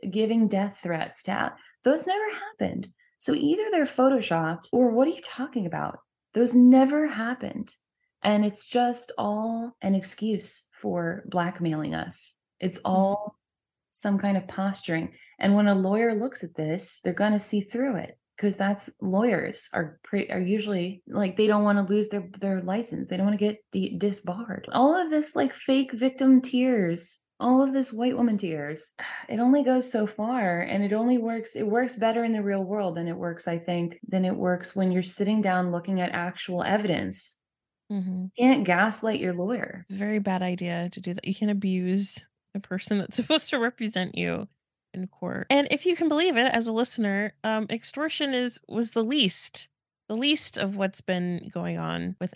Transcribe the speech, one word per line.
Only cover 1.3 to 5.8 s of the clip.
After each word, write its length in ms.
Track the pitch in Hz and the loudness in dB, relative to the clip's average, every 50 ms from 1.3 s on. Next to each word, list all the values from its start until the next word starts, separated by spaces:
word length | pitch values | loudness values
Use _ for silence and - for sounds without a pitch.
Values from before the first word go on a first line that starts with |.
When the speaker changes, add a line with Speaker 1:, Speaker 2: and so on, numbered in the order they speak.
| - - - - - - - - _ _ - | -2 -2 -2 -4 -6 -10 -20 -20 _ _ 2
Speaker 1:
those 200 | 247 302 330 - | 2 2 2 2
never 200 | 370 381 415 440 427 - | -2 -2 -2 -2 -4 -6
happened. 540 | - 392 427 427 - 202 175 - 185 190 - - _ _ _ _ | -8 -12 -12 -6 -4 -4 -4 -4 -6 -8 -10 -14 _ _ _ _
So 160 | - - 254 - | -6 -2 -2 0
either 300 | - 285 294 339 427 440 440 | 2 2 2 2 2 0 0
they're 140 | 403 320 277 | 0 0 0
photoshopped 840 | - - - 254 269 277 233 196 - 170 165 160 160 170 - - - - | 0 2 4 4 4 4 2 0 0 0 0 0 -2 -4 -6 -6 -2 2
or 180 | 240 254 233 | 4 4 4
what 160 | 220 247 269 | 4 4 2
are 40 | 320 | 2
you 100 | - - | 0 -4
talking 440 | - - - - 262 311 - 233 180 | -8 -12 -10 -10 -8 -6 -4 -4 -4
about? 320 | 170 160 151 | -4 -4 -6